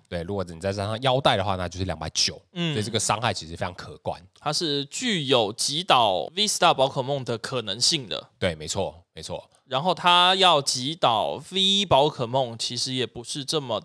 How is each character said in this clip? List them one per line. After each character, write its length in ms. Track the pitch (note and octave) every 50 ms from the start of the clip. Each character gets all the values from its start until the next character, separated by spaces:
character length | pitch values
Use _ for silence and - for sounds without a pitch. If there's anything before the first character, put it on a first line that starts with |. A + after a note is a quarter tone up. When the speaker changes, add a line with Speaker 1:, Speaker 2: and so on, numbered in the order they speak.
| _ -
Speaker 1:
对， 140 | - F2
如 120 | E2+ F2+ G2+
果 80 | G2
你 160 | F#2 F2 E2+ D#2+
再 140 | F2 G2
加 140 | G2+ G2+ G2
上 140 | G#2 A2 A2
腰 180 | C3+ C3 B2+ C3+
带 160 | C#3 D#3 B2
的 80 | G2+ F#2+
话， 120 | G#2 F#2+
那 120 | F#2 F2+ F2
就 100 | E2+ F2+
是 60 | F#2+
两 140 | F2+ D#2+ D#2
百 100 | D#2+ D#2
九。 300 | - - - - - - _ _
Speaker 2:
嗯。 200 | - F3 E3+ E3
Speaker 1:
所 80 | C#3+ A2
以 40 | G#2
这 60 | G#2+
个 80 | G#2+ G#2+
伤 220 | - - G#2+ G#2+
害 140 | B2 A#2 F#2
其 120 | - E2
实 80 | D#2 E2+
非 120 | - G#2
常 80 | F2+ -
可 220 | - - - C#2+ -
观。 220 | - - D2+ - F2 - _ _
Speaker 2:
它 100 | - D3+
是 340 | D3+ - F3+ D3+ C#3+ C#3 C#3
具 380 | C#3 - - B3+ A#3+ G#3 E3+ C#3+
有 280 | B2+ C3+ A#2+ A2 F#2+
击 320 | A2+ - - C3+ C#3+ D#3+ F#3
倒 460 | - D#3+ B2+ A#2 G#2 F#2 F2 B1+ - D#3+
V 120 | F#3+ G#3+
Star 260 | G3+ - - F3+ E3+
宝 160 | D3 C3+ C3 C#3
可 140 | C3+ D3
梦 200 | B2 C3 C#3+ C#3
的 140 | B2+ B2 A#2
可 240 | A2 - - C3+ B2
能 160 | A2 A2 G2+ A#2
性 300 | C3 - E3+ D3+ B2 F#2
的。 220 | D#2 - - - _ -
Speaker 1:
对， 160 | F#2+ F#2 E2
没 120 | D#2 D#2
错， 380 | - - G2+ F#2 D2+ D2+ E2+ - _
没 100 | - D#2+
错。 260 | D#2 - F2 E2+ - _ _ _ _
Speaker 2:
然 160 | - B2+ C3
后 120 | D#3 F#3 E3
它 400 | - - F3+ F3 F3 F3+ F3+ F#3+
要 260 | G3 F#3 F3+ E3 C#3+
击 340 | C3+ - - C3 B2 C#3+ D#3+
倒 460 | F3+ - C3 A2+ G#2 F#2 D2 D2+ A#2+ D#3 -
V 360 | F3+ G3 F#3+ G3 G3 G3 G3+
宝 200 | E3+ F3+ D3+ D3
可 200 | D#3 D#3 - B2+
梦， 320 | A2+ B2 C3+ C3 A#2 A2+ A2
其 180 | - - B2
实 160 | A#2+ - C3+
也 140 | B2+ B2+ A#2+
不 180 | A2+ - A#2+ A#2
是 180 | - - D3+
这 160 | C3+ - D#3+ D#3
么， 220 | C#3 B2 A2 G2